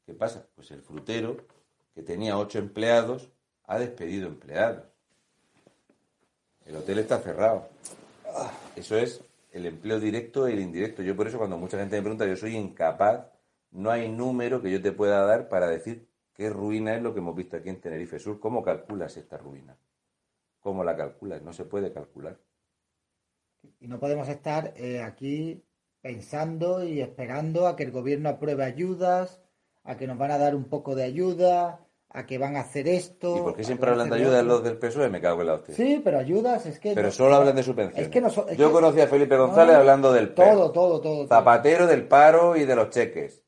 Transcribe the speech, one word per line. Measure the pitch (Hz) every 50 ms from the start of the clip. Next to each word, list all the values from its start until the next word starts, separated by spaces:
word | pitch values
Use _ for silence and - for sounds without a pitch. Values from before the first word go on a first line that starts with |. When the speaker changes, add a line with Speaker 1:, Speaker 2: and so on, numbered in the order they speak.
| _
Speaker 1:
¿Qué | - -
pasa? | - 117 117 117 98 _ _ _
Pues | _ 80 _
el | 73 69
frutero, | _ _ 76 76 - - 113 113 107 117 135 - _ _ _ _ _ _ _ _ _ _ _
que | 82 82
tenía | - 85 90 110 110 101
ocho | 101 104 104 - 110
empleados, | 101 101 - 107 110 117 117 117 113 117 127 135 - _ _ _ _ _ _ _ _
ha | - 95 113
despedido | 123 120 - - 87 82 92 101 92
empleados. | 85 76 69 69 69 73 85 110 117 104 - - _ _ _ _ _ _ _ _ _ _ _ _ _ _ _ _ _ _ _ _ _ _ _ _ _ _ _ _ _ _ _ _ _ _ _ _
El | 78 78
hotel | 78 69 82 98 107
está | 110 - 127 110
cerrado. | - 92 76 82 101 113 110 95 - - _ _ _ - - - - _ _ _ _ - - - - - - - - - -
Eso | - 90 - 107
es | 110 120 127 - - - _ _ _ _ _
el | _ 90 87
empleo | 85 80 80 85 107 110 110
directo | 107 107 101 117 117 117 - 139 131
e | 123 113
el | 101
indirecto. | 95 90 82 87 104 110 - - 92
Yo | 92 98
por | 92 104
eso | 110 117
cuando | 120 110 98 90
mucha | 82 90 92 -
gente | 98 101 98 104
me | 104
pregunta, | 98 104 117 107 110
yo | 98 92
soy | 92 107 113 113
incapaz, | 110 101 92 - - 87 - - - 98 104 117 120 - _ _ _ _ _ _ _ _ _
no | - 92 98 110
hay | 117 117 117 113
número | 110 117 123 127 127 123 120 120 131 123
que | - 92
yo | 95 95
te | 92 101
pueda | 87 - 104 101 101 101 98
dar | 101 110 123 - -
para | 98 92 90
decir | 85 82 80 - 110 117 117 _ _ _ _ _ _ _
qué | - 104 107
ruina | 104 98 101 104 107 110 110 110 110
es | 117 120
lo | 117 -
que | 101
hemos | 87 85 80
visto | 90 90 - -
aquí | 82 - 95
en | 92 90
Tenerife | _ 87 78 80 87 82 80 76
Sur. | - 104 104 104
¿Cómo | - 110 123 113 -
calculas | 92 87 90 - - 107 98 82 76 -
esta | 80 76 _ 82
ruina? | - 67 69 69 69 67 67 67 _ _ _ _ _ _ _ _ _ _ _ _ _ _ _ _ _
¿Cómo | _ 101 95 95 90
la | 85 80
calculas? | 78 76 69 - _ 104 98 85 73
No | 73 82 80
se | - -
puede | - - 101 98 85 -
calcular. | 76 71 _ _ 67 69 80 92 _ _ _ _ _ _ _ _ _ _ _ _ _ _ _ _ _ _ _ _ _ _ _ _ _ _ 139 _ _
Speaker 2:
Y | 123
no | 120 123 117
podemos | 139 143 147 147 135
estar, | 139 143 - _ 156 151 156 156 - -
eh, | - 123 123 123 123
aquí | 117 110 - _ 131 139 143 151 160 165 160 - _ _ _ _ _ _ _ _
pensando | _ 131 120 107 95 - - 147 160 165 165 160 170 175 180 180 180
y | 165 156 143
esperando | 127 - - - 127 117 127 147 156 160 160 170 180
a | 180 165
que | - 147
el | 127
gobierno | 123 127 120 135 143 143 151 151
apruebe | 143 - 151 151 143 135 135
ayudas, | 127 117 143 180 185 185 175 185 180 180 185 185 180 - _ _ _ _ _ _ _ _ _ _
a | 139 127
que | 113 131
nos | 131 123
van | 120 139 139
a | 147
dar | 143 143 147 147
un | 139 127
poco | - 151 147 - 143 135
de | 131 127
ayuda, | 127 135 160 185 185 175 165 180 180 175 175 175 170 165 - _ _ _ _ _ _
a | - 135 123
que | - 135
van | 123 135 143 143
a | 139
hacer | 123 - - 147 135
esto, | 160 180 175 180 - - _ - 175 175
Speaker 1:
¿Y | 175
por | 175
qué | 170
Speaker 2:
a | -
que | - 110
Speaker 1:
siempre | 120 127 127 131 123
Speaker 2:
van | 120 120
a | 120
Speaker 1:
hablan | 117
de | 117
Speaker 2:
hacer | 117 127
lo | 135
Speaker 1:
ayuda | 127 123 120
Speaker 2:
otro. | 120 123
Speaker 1:
los | 120 110
del | 120 117
pesoe? | 113 123 117 117 143 139 117
Me | 95 85
cago | 87 87 87 87
en | 87
la | 82 80
hostia. | 76 - - 76
Speaker 2:
Sí, | - 233 277 294 277 -
pero | 190 151 135
ayudas, | 131 139 175 214 226 247 240 214 -
es | 160 151 -
que | - 208 208
Speaker 1:
Pero | 202 104
Speaker 2:
no, | 101 -
Speaker 1:
solo | - 131 135 139
hablan | 139 143 139 131
de | 135
Speaker 2:
es | 120
Speaker 1:
subvenciones. | 127 120 110 104 90 - - 156 156
Speaker 2:
que | 156 247
no | 247 226
so-, | - 208 -
es | - 170
Speaker 1:
Yo | - 147
Speaker 2:
que | 156 156
Speaker 1:
conocí | 170 160 160 143 160
a | 147
Felipe | - 131 143 143 131 139
González | 131 131 127 139 160 165 170 160
Speaker 2:
no, | 147
Speaker 1:
hablando | 139 135 139 139 135 135 127
del | 120 107 101 -
Speaker 2:
todo, | 175 180 208 214 202 175 156
todo, | - 170 180 180 165 151
todo, |
todo. | - 156 151 147 139
Speaker 1:
zapatero, | - 120 113 104 120 120 117 - 147 165 170 180
del | 170 151 127 -
paro | - - 143 147 156 160 165 170 175 170
y | 160 147
de | 131 127
los | 117 107 104
cheques. | - 123 113 92 80 82 71 69 - _ _